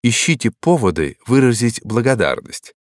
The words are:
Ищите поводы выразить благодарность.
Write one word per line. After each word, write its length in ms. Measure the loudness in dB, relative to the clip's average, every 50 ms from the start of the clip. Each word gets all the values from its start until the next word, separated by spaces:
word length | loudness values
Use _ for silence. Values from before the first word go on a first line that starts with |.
Ищите 480 | 0 -2 -2 0 0 -2 -2 0 -2 -4
поводы 680 | -4 _ 0 2 2 2 2 0 0 0 -4 -4 -6 _ _
выразить 540 | 2 2 4 4 4 2 2 0 -2 -2 -4 -10
благодарность. 880 | -4 -4 -2 0 0 0 0 0 -2 -2 -4 -8 -14 -18 -16 _ -20 _ _